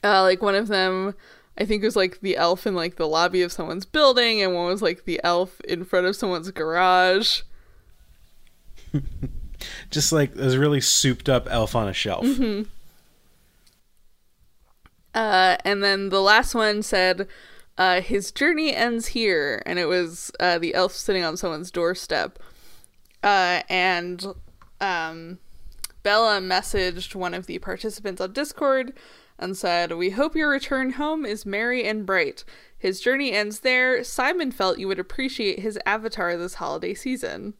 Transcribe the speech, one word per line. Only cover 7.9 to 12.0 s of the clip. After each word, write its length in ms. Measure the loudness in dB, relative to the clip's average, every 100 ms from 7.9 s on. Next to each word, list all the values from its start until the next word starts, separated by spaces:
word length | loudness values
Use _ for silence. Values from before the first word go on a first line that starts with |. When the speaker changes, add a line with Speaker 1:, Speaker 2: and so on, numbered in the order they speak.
| -20 -20 -20 -20 -20 -20 _ -20 -18 -6
Speaker 2:
<laughs> 100 | -6 -6 -8 -8 -8 -10 -12 -12 -14 -8
Just, 200 | -2 2
like, 220 | 4 2
there's 220 | 2 0 4
a 40 |
really 220 | 4 4
souped 480 | 2 2 2 0 2
up 180 | 2 2
elf 240 | 0 0 0
on 120 | 0
a 60 |
shelf. 320 | -2